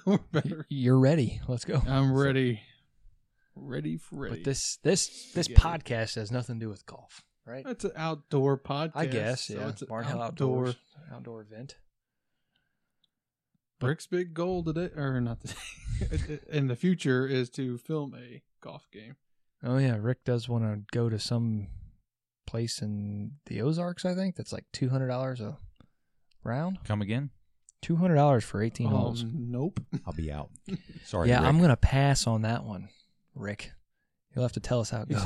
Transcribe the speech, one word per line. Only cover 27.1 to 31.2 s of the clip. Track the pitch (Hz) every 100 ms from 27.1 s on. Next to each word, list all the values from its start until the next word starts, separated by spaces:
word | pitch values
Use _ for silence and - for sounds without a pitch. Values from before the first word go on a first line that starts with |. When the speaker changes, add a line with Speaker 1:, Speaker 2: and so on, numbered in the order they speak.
| 120 143 - _ _ _ _
Speaker 2:
Two | - 170
hundred | 180 147
dollars | 143 120
for | - 101
eighteen | 113 - 113
Speaker 1:
Um, |
Speaker 2:
holes. | 127 120 117 117
Speaker 1:
nope. | 123 120 123 170 - -
<laughs> | - 92
Speaker 3:
I'll |
be | 80 78
out. | 73 71 - - 190 - -
Sorry, | - 87